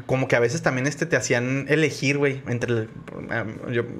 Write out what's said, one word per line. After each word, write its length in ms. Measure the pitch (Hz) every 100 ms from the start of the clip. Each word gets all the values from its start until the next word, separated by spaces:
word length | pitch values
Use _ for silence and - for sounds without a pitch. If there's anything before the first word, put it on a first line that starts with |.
| -
como 200 | 131 127
que 80 |
a 60 | 123
veces 220 | 117 160
también, 260 | 165 127 139
este, 180 | 143 165
te 80 | 127
hacían 500 | - 123 123 135 135
elegir, 500 | 156 156 - 135 143
güey, 240 | 143 131 -
entre 240 | 120 117
el, 160 | 117 110 - - - -
em, 420 | 113 107 104 -
yo, 120 | 120 -